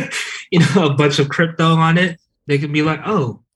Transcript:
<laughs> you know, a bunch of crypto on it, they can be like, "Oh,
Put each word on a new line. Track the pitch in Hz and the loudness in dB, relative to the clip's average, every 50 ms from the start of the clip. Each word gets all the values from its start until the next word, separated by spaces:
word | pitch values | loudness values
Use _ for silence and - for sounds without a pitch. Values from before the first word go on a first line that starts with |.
| - - | -2 -4
<laughs> | - - - - - - - - | -8 -8 -8 -10 -12 -14 -6 0
you | 190 170 | 2 2
know, | 156 - - 196 160 | 4 4 4 2 2
a | 143 135 | 2 2
bunch | 131 147 143 143 - | 2 2 2 2 0
of | 139 139 | -2 0
crypto | - - 170 165 165 - 165 165 160 | 0 -2 -2 -2 0 0 0 2 2
on | 160 160 160 165 180 | 2 2 2 2 2
it, | 185 175 175 - _ _ _ _ _ | 0 -2 -4 -8 _ _ _ _ _
they | 147 143 139 | -2 -2 -2
can | 156 147 | -2 -2
be | 147 151 | -2 -2
like, | 151 160 156 143 147 | 0 0 -2 -4 -4
"Oh, | 180 214 180 131 113 101 - _ _ _ | -4 -2 -2 -2 -4 -6 -10 _ _ _